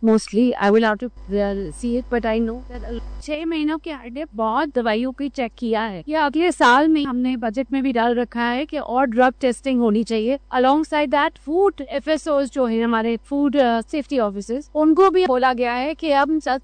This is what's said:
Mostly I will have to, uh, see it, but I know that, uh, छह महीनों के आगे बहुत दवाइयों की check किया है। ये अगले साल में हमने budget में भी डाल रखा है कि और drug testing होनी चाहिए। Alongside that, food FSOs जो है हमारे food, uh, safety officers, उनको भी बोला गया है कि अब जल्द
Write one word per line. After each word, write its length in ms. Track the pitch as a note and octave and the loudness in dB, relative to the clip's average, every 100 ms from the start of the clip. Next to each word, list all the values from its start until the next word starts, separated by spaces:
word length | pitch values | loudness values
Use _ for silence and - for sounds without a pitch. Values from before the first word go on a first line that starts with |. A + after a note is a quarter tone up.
Mostly 480 | A3+ A3 - G3+ B3 - | 2 2 2 0 0 2
I 80 | G3+ | 2
will 120 | A3 | 4
have 140 | A3+ G#3+ | 2 0
to, 100 | B3 | -6
uh, 680 | - - G3+ G3+ G3 F3 | -12 -6 -2 -2 -4 -8
see 280 | - A#3+ A#3+ | -8 -4 -4
it, 0 | A#3+ | -2
but 100 | A#3+ | -4
I 160 | A3+ A3 | 0 -2
know 160 | A3+ A#3+ | -2 -6
that, 400 | B3+ B3 A3+ A#3 | -12 -14 -10 -10
uh, 260 | - - | -10 -12
छह 240 | - D4+ E4 | -8 -6 -4
महीनों 320 | D#4+ D4+ D#4 | -2 -2 -4
के 120 | - | -6
आगे 340 | C#4+ A#3+ B3 D#4+ | -12 -12 -12 -10
बहुत 400 | G#3 A3 A#3+ D#4 | -4 -2 0 -2
दवाइयों 380 | B3+ A#3 G#3+ B3+ | -2 0 0 -2
की 160 | B3+ C#4 | -6 -8
check 240 | - A#3 - | -6 -8 -6
किया 240 | A#3 A3 | -2 -2
है। 220 | A3 F#3 C#4+ | -2 -8 -4
ये 60 | |
अगले 380 | D#4 C#4+ D4 F4 | -2 0 2 0
साल 360 | - C#4 B3 D#4+ | 4 6 6 6
में 160 | D#4 C#4 | 2 0
हमने 300 | B3 B3+ B3+ | -2 -2 -2
budget 300 | A#3 A3 B3+ | -4 -4 -2
में 100 | C4+ | -2
भी 100 | C4+ | 0
डाल 220 | A#3+ A#3 | 0 2
रखा 280 | A#3+ A#3+ A#3 | 0 -2 -2
है 240 | A#3+ B3 D4+ | -2 -2 -4
कि 120 | D4+ | -6
और 280 | - B3 C4+ | -2 0 0
drug 260 | A3+ B3+ B3 | 4 2 2
testing 400 | C4 A#3 C4+ B3+ | -2 -2 -2 0
होनी 240 | A#3 G#3 | 2 2
चाहिए। 340 | A3 A3+ A3 C#4 - B3+ | 0 -2 -2 -4 -2 2
Alongside 560 | B3+ D4 D#4 D4+ D4 | 4 4 2 -2 0
that, 220 | C#4+ D#4 - - | 0 0 -4 -4
food 320 | E4 G4 - | 2 2 0
FSOs 680 | C4+ C#4 D4 D#4 D#4+ C#4+ C4+ | -8 -6 -2 -2 0 0 0
जो 140 | C#4 B3 | -2 0
है 160 | A3+ | 0
हमारे 360 | A#3 A3+ A3+ A3+ | 0 0 0 -4
food, 320 | - C#4+ C#4+ C#4+ | -4 0 0 4
uh, 240 | B3 A3+ | 2 2
safety 380 | A3 D#4 C4 C#4 | -2 -6 -4 -2
officers, 520 | G#3 G3 G3+ B3 - | -2 -4 -8 -8 -6
उनको 360 | D4+ D#4 D#4 G4 | 0 4 6 6
भी 160 | F4+ F#4 | 4 2
बोला 260 | B3 B3+ | 2 2
गया 200 | A#3+ A#3+ | 2 -2
है 220 | B3 C#4 | -2 -4
कि 160 | D#4 D#4+ | -4 0
अब 280 | C#4 C#4+ D#4 | 2 2 0
जल्द 240 | C#4+ C4 | -2 -4